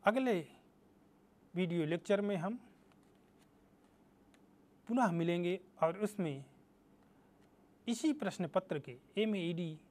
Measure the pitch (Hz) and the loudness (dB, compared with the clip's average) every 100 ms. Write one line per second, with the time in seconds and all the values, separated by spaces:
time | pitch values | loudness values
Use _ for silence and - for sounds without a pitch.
0 | - 226 254 220 - - - _ - - | 4 2 2 0 -2 -14 -20 _ -20 -20
1 | - - - - - 170 180 170 151 165 | -20 -20 -20 -20 -10 -2 0 0 0 -2
2 | - 202 202 196 175 240 - - - - | 0 0 2 -2 -2 -6 -12 -20 -20 -20
3 | - - - - - _ _ - - _ | -20 -20 -20 -20 -20 _ _ -20 -20 _
4 | - _ - - - - - - - 240 | -20 _ -20 -20 -20 -20 -20 -20 -2 2
5 | 233 170 165 175 175 185 - - 160 170 | 4 4 2 2 0 -2 -6 0 0 2
6 | 208 208 170 139 139 - - _ _ - | -4 -2 -4 -4 -10 -20 -20 _ _ -20
7 | - - - _ - _ - _ - 233 | -20 -20 -20 _ -20 _ -20 _ -6 -2
8 | 320 294 196 - 175 190 185 160 131 123 | 0 0 -2 -2 -2 -2 -2 -8 -8 -18
9 | - - 220 202 170 170 170 156 - | -10 -2 0 0 -2 -2 -4 -8 -16